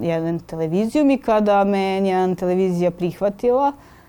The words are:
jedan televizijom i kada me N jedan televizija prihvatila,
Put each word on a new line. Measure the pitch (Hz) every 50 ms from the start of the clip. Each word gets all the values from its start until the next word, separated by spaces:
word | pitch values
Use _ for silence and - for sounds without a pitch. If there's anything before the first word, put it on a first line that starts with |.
jedan | - 170 165 165 165 165 170 165
televizijom | - - 170 160 165 160 165 190 220 226 - 302 294 277
i | 269 254
kada | - - 220 214 208 208 202 202 196
me | 196 202 196 190 190 190 190
N | 196
jedan | 190 185 185 185 185 180
televizija | - 190 180 180 185 190 185 180 175 180 175
prihvatila, | 170 - 175 160 175 - 190 202 196 - - 240 247 262 285 285 285 - - - - - -